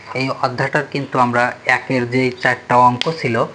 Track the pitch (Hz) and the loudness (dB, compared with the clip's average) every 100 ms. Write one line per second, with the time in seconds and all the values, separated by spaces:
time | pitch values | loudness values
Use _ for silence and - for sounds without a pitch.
0 | - 127 131 - 131 123 135 151 139 143 | -10 -6 -4 -2 -2 -2 -2 -2 -4 -6
1 | 135 131 120 120 123 - - 123 - 127 | -4 0 2 2 0 -2 -2 -2 0 -2
2 | 120 131 127 - 131 120 - 123 127 - | 0 0 0 0 -2 -2 2 4 4 4
3 | 160 160 123 113 160 | -2 -2 -2 -2 -2